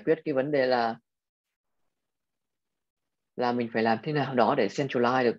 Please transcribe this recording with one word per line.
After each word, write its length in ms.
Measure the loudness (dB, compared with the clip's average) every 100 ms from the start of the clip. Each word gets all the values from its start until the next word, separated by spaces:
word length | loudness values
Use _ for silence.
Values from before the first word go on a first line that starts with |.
| 0
quyết 140 | -2 0
cái 80 |
vấn 180 | -2 0
đề 140 | 0 2
là, 300 | 2 0 -4 _ _ _ _ _ _ _ _ _ _ _ _ _ _ _ _ _ _ _ _ _ _ _ -4
là 160 | -2
mình 180 | -2 -2
phải 100 | 0
làm 140 | 0 0
thế 100 | -2
nào 220 | -4 -2 2
đó 200 | 2 2
để 120 | 0
centralize 560 | -2 -4 0 2 2
được 140 | 0